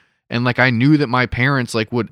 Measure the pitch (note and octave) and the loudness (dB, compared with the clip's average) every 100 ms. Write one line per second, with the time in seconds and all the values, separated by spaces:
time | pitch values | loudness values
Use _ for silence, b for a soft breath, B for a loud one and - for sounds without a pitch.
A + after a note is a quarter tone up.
0 | b b - A#2 B2 A#2+ B2+ A2+ C3+ D3+ | b b -8 -4 -2 2 2 4 4 4
1 | C#3 B2+ B2 - B2+ C#3 A#2+ A2+ A2 A#2+ | 2 -2 -2 0 0 0 -2 -4 -2 -4
2 | G2+ | -4